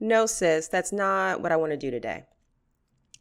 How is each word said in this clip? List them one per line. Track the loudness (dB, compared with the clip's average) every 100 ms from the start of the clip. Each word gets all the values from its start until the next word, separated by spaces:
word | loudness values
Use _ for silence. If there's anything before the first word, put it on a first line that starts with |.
"No, | 2 2 2
sis, | 2 2 2 0
that's | -4 -2
not | -2 0 0 0 -2
what | 0
I | 0
wanna | 0 -2
do | -4
today. | -6 -6 -8 -12 _ _ _ _ _ _ _ _ -20